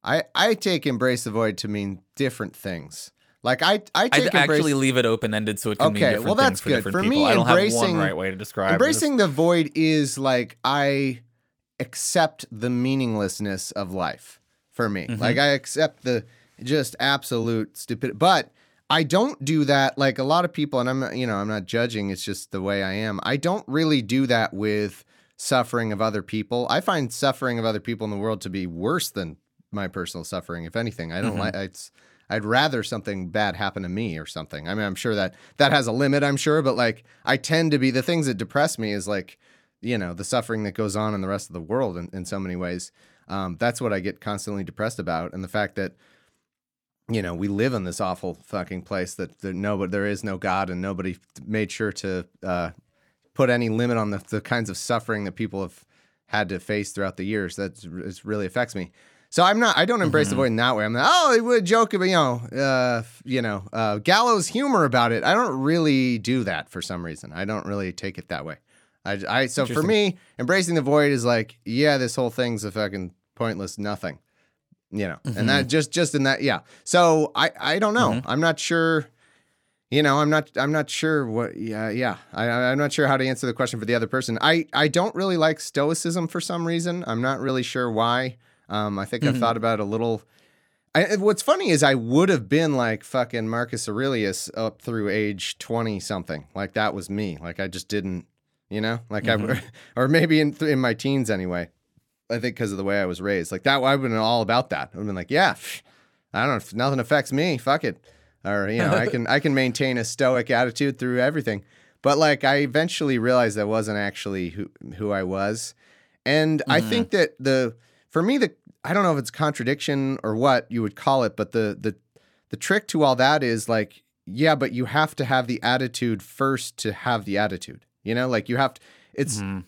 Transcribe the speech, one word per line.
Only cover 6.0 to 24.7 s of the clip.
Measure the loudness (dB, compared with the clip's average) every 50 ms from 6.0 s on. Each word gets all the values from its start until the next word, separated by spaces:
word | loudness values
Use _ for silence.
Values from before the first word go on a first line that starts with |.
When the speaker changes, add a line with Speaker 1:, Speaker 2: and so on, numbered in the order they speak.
Speaker 1:
Okay, | 2 2 2
Speaker 2:
different | 0 0
Speaker 1:
well, | 0 2
Speaker 2:
things | 4 4 4
Speaker 1:
that's | 2 0
Speaker 2:
for | 0 0
Speaker 1:
good. | 0
Speaker 2:
different | 0 0 0 0
Speaker 1:
For | 2
Speaker 2:
people. | 2 2 4 4
Speaker 1:
me, | 4
Speaker 2:
I | 4 4
don't | 4 4
have | 6 4
one | 4 4
Speaker 1:
embracing, | 4 4 2 2 2 2 2
Speaker 2:
right | 0 0 0
way | -2 -4 -4
to | -4
describe | -6 -10 -8 -4 0 2 2
Speaker 1:
embracing | 4 4 4 4 4 2 2 2 4 4
Speaker 2:
this. | 2
Speaker 1:
the | 2
void | 2 2 4 4 4 4 2 0 0
is, | 0 2 4 4 2 0 0 -2
like, | -2 0 2 2 2 0 -4 -10 _ -2
I | 0 2 2 2 2 0 0 -2 -2 -4 -6 -14 _ _ _ _ _ _ _ _ _ _ -10
accept | -10 -8 -8 -6 -6 0 2 2 2 2 0 -10 -16 _
the | -10 -6 -4 -2
meaninglessness | 0 0 0 0 0 0 0 0 0 0 -2 -2 -4 -4 -4 -4 -4 -6 -8 -8
of | -6 -6 -6 -6
life | -4 -4 -4 -4 -4 -8 -16 -20 -20 _ _ _ _ _ _ _
for | _ -2 -2 0
me. | 0 -2 -4
Speaker 2:
Mm-hmm. | -4 -4 0
Speaker 1:
Like, | 0 2 2
I | 4 4 2
accept | 2 0 -2 -6 0 0 0 0 0 _
the | -2 -2 -2 -2 -2 _ _ _ _ _ _ -12
just | -4 0 0 0 0 -2 -4 -2
absolute | 0 0 0 0 -2 -4 -4 -2 0 0 0 -2 -2 -4 _
stupid, | -18 -8 -8 -6 -4 -4 -6 0 4
but | 4 6 6 4 2 _ _ _ _ _ _ _ _ _
I | 2 2
don't | 2 2 2 2 2 0 -2 _ -4
do | 0 2 2 4
that. | 4 4 4 4 2 2 2
Like, | 0 0 2 0
a | 0
lot | 2 2 2 2
of | 0
people, | -2 -4 -4 -2 0 0
and | 0 0
I'm | -2 -2
not, | -4 -4 -4
you | -4 -2
know, | -2 -2
I'm | -2 -2 -2
not | -4 -4 -4
judging. | -2 0 0 0 0 -2 -2 -2 -2
It's | -4 -6 -6
just | -8 -8 -8 -8 _
the | -8 -4
way | -2 0 0 0
I | 0 -2 -2
am. | -2 -4 -4 -4 -4
I | -2 -2 -2
don't | 0 0 -2 -2 -2 -4 -2
really | -2 0 2 2 2 2
do | 0 0 0 0 2 2
that | 2 2 2 0 -2
with | -2 -2 0